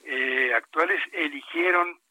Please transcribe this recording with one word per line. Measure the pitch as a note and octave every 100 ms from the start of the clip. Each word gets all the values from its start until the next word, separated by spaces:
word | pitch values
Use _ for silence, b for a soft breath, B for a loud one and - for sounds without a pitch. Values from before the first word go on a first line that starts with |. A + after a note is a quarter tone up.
| -
eh, | C3 C3 C3 B2+ A#2+
actuales | - D#3 F3 - -
eligieron | - D3+ C#3+ - E3 F3+ F3 F3 - _